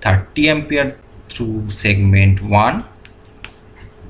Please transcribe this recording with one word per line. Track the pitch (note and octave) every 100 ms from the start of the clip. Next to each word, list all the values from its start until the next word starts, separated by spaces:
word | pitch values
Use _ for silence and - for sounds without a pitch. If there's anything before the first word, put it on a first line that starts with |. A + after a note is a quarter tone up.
thirty | A2 G2 - - D3+
ampere | D3+ D3 D3 C3 - - - -
through | - A2+ G#2+ G#2
segment | G2 G#2+ G2 G2 G2 G2 F#2+
one, | G#2 G#2 A2+ G3+ - - - - - - - - - - - -